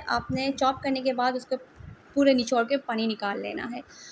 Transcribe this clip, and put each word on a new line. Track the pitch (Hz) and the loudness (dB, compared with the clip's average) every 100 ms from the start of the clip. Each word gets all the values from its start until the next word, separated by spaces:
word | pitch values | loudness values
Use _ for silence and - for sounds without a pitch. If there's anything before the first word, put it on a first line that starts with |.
| - | -2
आपने | 240 - 254 269 | -4 -2 -2 -2
चॉप | 269 262 269 | 2 0 0
करने | 277 262 | -2 0
के | 262 | 0
बाद | 247 247 254 | 2 0 0
उसको | - 262 - - - - - 277 | -4 -6 -6 -20 -20 -20 -6 4
पूरे | 277 | 6
निचोड़ | 254 233 240 | 6 4 2
के | 233 277 | 2 0
पानी | - 226 226 | -2 -2 0
निकाल | 208 202 190 | -2 -4 -4
लेना | 202 - 240 | -6 -8 -8
है। | 247 - - - | -10 -14 -20 -20